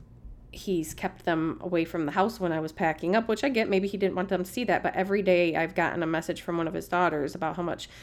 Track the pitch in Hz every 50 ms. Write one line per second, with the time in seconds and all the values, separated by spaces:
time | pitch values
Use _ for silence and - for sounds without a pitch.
0 | - - - - - - - - - - - - - 202 185 165 160 - - -
1 | - 185 - - - 185 165 160 160 165 - - - 175 180 170 165 165 - 170
2 | 156 147 147 185 190 226 226 - 185 170 160 160 156 156 - - 180 160 156 -
3 | 160 170 196 226 226 - 220 - - 285 262 226 226 - 196 185 196 196 208 196
4 | 196 185 - 180 185 190 196 180 180 190 - 247 247 214 175 - - - - -
5 | 190 196 196 208 190 190 180 175 175 170 151 160 165 165 190 - 170 156 - 175
6 | 165 160 165 160 165 - 170 - - - 170 170 165 160 180 - - - 180 175
7 | 180 170 156 151 139 - - - 160 156 - - 175 165 - - - - - -